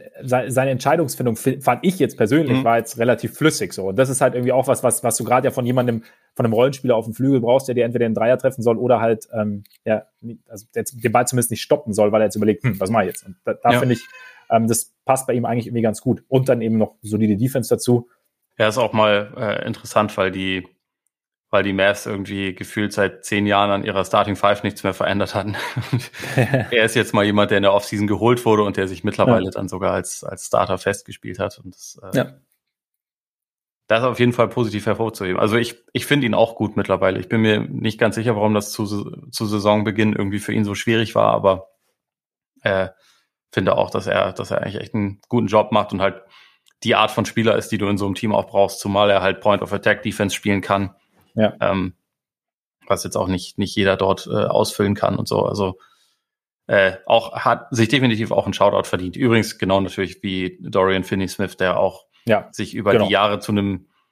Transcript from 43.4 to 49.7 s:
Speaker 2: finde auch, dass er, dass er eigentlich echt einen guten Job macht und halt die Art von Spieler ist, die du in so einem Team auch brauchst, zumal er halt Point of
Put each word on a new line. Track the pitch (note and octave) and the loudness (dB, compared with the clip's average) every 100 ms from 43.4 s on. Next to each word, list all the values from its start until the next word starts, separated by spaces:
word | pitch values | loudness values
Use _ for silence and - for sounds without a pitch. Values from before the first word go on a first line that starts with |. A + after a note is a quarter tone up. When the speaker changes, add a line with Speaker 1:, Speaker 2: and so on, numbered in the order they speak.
| _ | _
Speaker 2:
finde | - - - | -4 0 2
auch, | - | 0
dass | - G#2 | -2 -2
er, | G2+ G2 | -2 -2
dass | G2 G2+ | -4 -6
er | - | -6
eigentlich | G2+ G2+ | -6 -8
echt | - | -6
einen | A2 G2+ G2+ _ | -4 -4 -6 _
guten | A#2+ G#2+ | -2 2
Job | G#2+ G#2 | 2 2
macht | G#2+ G2 | 0 -2
und | G2 | -2
halt | G2 - - _ _ _ _ _ | -2 -4 -14 _ _ _ _ _
die | A2+ | 0
Art | G2+ G#2+ | 2 2
von | - G#2 | 0 -4
Spieler | - A2 G#2+ | 0 2 2
ist, | - | 0
die | A2 | -4
du | G2+ | -2
in | G2+ | -2
so | G2+ | -4
einem | |
Team | G2 A2 | -4 -2
auch | G2+ G2 | -2 0
brauchst, | G#2 G2 - | 0 0 0
zumal | G2+ G2+ G#2 | -2 2 4
er | G2 | 4
halt | F#2+ F#2+ | 2 0
Point | G#2+ G2 | 2 2
of | F2 | 0